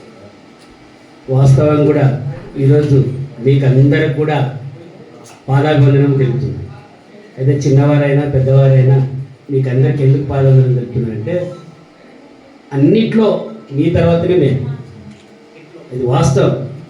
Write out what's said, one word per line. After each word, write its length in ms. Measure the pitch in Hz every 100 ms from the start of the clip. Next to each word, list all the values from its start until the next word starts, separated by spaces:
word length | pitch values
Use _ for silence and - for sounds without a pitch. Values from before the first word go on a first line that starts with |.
| - - 101 - - - - - - - - - -
వాస్తవం 440 | 131 135 143 151 147 147
కూడా 160 | 147 135 - - - - 143
ఈరోజు 340 | 135 147 139 131 - - - 117 123
మీకు 180 | 135 131
అందరికి 440 | 131 143 156 156 147
కూడా 200 | 151 147 131 - - - - - - - - - -
పాదాభివందనం 640 | 135 151 143 135 139 139 135
తెలుపుతుంది. 400 | - - - - - - - - - - - -
అయితే 160 | 131 -
చిన్నవారైనా 600 | 147 139 143 147 143 143 139
పెద్దవారైనా 640 | 131 131 135 135 131 131 135 131 - - - -
మీకు 160 | 135 127
అందరికి 300 | 127 135 139 135
ఎందుకు 200 | 139 -
పాదాభివందనం 420 | 139 135 131 127 123
తెలుపుతున్నానంటే 580 | - - 113 107 110 180 - - - - - - - - - - - - - 139
అన్నిట్లో 540 | 147 220 - 220 208 170 - - - 139
మీ 100 | 170 175
తర్వాతనే 400 | 170 170 175 180
మేము, 180 | 135 - - - - - - - - - - - - - -
ఇది 100 | 127 123
వాస్తవం. 400 | 156 143 - 135 - - -